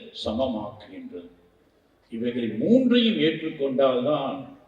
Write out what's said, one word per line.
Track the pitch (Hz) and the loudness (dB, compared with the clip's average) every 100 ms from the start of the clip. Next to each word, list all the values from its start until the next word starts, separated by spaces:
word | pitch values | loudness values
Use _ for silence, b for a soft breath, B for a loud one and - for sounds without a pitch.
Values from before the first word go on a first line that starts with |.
| - - 113 | -16 -10 -6
சமமாக்குகின்றது. | 113 131 107 104 - 95 92 85 87 87 _ _ _ _ _ _ _ _ | -2 -4 -4 -8 -14 -18 -18 -14 -16 -18 _ _ _ _ _ _ _ _
இவைகளை | 113 120 120 113 | -6 -4 -2 -4
மூன்றையும் | 107 165 254 240 240 226 165 | -2 4 6 6 4 4 2
ஏற்றுக்கொண்டால்தான் | 156 156 160 - 139 127 135 123 135 147 135 104 - - | 0 0 -6 -4 -2 2 2 4 0 -2 -2 -8 -12 -18